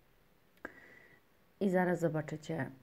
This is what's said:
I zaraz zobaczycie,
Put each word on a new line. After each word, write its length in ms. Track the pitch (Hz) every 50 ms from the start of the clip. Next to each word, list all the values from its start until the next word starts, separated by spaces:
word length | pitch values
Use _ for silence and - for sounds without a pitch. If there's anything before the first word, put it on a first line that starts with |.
| _ _ _ _ _ _ _ _ _ _ _ _ - - - - - - - - - - - _ _ _ _ _ _ _ _ -
I 100 | 196 202
zaraz 300 | 180 185 180 175 180 160
zobaczycie, 680 | 165 165 151 156 151 - 156 156 - - 160 165 131 - - -